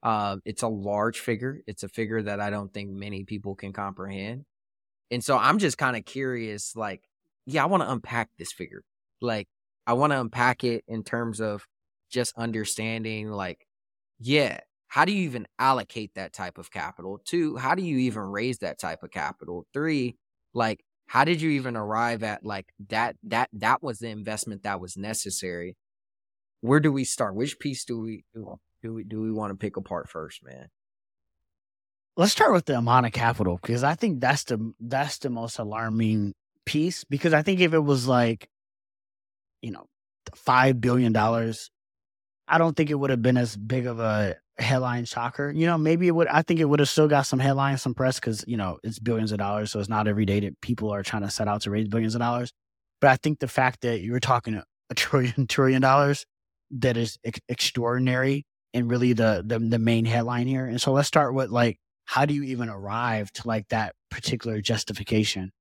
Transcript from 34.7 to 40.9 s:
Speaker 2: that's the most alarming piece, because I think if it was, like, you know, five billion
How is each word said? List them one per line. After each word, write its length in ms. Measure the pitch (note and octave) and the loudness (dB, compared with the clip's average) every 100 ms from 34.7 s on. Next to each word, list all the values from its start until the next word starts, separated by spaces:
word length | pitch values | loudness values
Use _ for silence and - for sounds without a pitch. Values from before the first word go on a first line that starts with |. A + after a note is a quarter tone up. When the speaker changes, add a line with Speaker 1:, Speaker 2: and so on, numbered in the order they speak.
| - | -8
Speaker 2:
that's 380 | A#2 C3+ D3 - | -6 -2 -2 -4
the 120 | C#3 | -6
most 300 | A#2 A#2 - | -4 -6 -8
alarming 760 | G#2+ A2 A2+ A2 A2 A2 G2+ - _ _ - | -6 -4 -2 0 2 2 0 -6 _ _ -4
piece, 380 | D3+ E3 F3 | 0 0 -2
because 300 | - C#3+ E3+ | -6 -2 4
I 80 | D#3 | 4
think 180 | D3+ F#3 | 4 4
if 140 | F3+ | 4
it 60 | D#3+ | 4
was, 280 | D3 C3+ B2 | 4 2 4
like, 420 | B2 A#2+ A2+ - _ _ _ _ _ _ _ _ _ _ _ | 4 4 0 -6 _ _ _ _ _ _ _ _ _ _ _
you 100 | A#2 | -12
know, 140 | G2 - _ _ _ - - | -12 -14 _ _ _ -20 -8
five 460 | - B2+ C3 B2+ | 4 6 6 6
billion 320 | A#2+ | 4